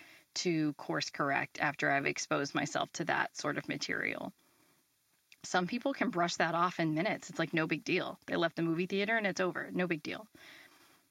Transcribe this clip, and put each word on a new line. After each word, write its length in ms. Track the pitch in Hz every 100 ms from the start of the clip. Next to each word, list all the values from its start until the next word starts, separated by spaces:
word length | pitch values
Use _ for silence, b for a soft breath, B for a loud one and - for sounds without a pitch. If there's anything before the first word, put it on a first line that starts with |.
| B B B -
to 300 | 180 160 151
course 360 | 139 - 156 -
correct 480 | - 143 139 - -
after 280 | 147 143 151
I've 160 | 139 147
exposed 480 | - - 151 143
myself 380 | - 156 - -
to 120 | - 156
that 320 | 143 - -
sort 200 | 147 147
of 120 | -
material. 640 | 151 - - 55 - - - b b b b b _ _ _ _ -
Some 220 | - 185 180
people 280 | 240 277
can 160 | 277 233
brush 260 | 175 175 -
that 180 | 165
off 280 | 165 180 -
in 140 | 165 156
minutes. 340 | 202 - -
It's 100 | 170
like, 140 | 160
no 120 | 165 160
big 200 | 160 -
deal. 340 | 175 - - -
They 100 | 175
left 220 | 165 -
the 40 |
movie 260 | 165 160 185
theater 280 | 196 202 226
and 100 | 202
it's 140 | 175
over. 300 | 185 - -
No 160 | 185 180
big 160 | 156
deal. 240 | - - 214 - B B B B B B B